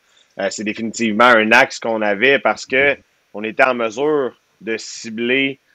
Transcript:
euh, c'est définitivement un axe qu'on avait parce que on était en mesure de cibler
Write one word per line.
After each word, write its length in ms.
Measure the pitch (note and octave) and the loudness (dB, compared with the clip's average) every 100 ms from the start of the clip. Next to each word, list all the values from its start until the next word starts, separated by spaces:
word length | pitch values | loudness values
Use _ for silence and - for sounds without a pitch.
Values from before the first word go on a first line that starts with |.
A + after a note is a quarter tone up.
| _ _ _ - | _ _ _ -6
euh, 80 | G2 | -6
c'est 140 | - | -4
définitivement 640 | G#2 G#2 A2+ - A2+ G#2 A#2+ | -6 -6 -8 -4 -2 4 6
un 260 | A#2 G#2+ | 6 6
axe 280 | A#2+ C3+ - | 4 4 0
qu'on 220 | A#2 A2 | -4 -2
avait 380 | G#2 G2+ B2 C3+ | -2 0 2 2
parce 260 | A2 G#2+ - | 0 -4 -4
que 320 | C3 C#3+ C3+ _ _ _ | 0 0 -2 _ _ _
on 100 | G#2 | -12
était 200 | A2 G#2+ | -8 0
en 120 | C3 B2 | 0 2
mesure 580 | A2+ G#2+ D3 D3+ B2 - _ _ | -4 -2 -2 0 -2 -8 _ _
de 140 | F#2+ A2 | -8 -8
cibler 840 | - - A#2 A2 A#2+ C3+ C3+ C3+ _ | -8 -14 -12 -6 -2 0 -2 -6 _